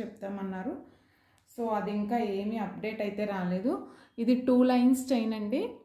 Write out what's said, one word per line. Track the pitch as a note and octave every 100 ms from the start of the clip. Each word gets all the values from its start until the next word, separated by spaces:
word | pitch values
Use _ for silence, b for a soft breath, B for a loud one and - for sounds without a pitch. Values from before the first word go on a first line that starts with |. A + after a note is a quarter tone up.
చెప్తామన్నారు. | A3 - G3 G3+ F#3+ F#3 F#3+ - - b b b b b b -
So | A3+
అది | G#3 F#3
ఇంకా | G#3 G#3 A#3+
ఏమీ | G#3 G3 G#3 A3+
అప్‌డేట్ | F#3+ - G#3+ G#3+
అయితే | G#3 G3+
రాలేదు. | G#3 G3 F3+ F3+ A3 F4 - B B B
ఇది | A#3
టూ | B3 B3+ B3
లైన్స్ | B3+ B3 B3 C4 -
చైన్ | B3+ A3
అండి. | A3 G#3 C4 A4+ -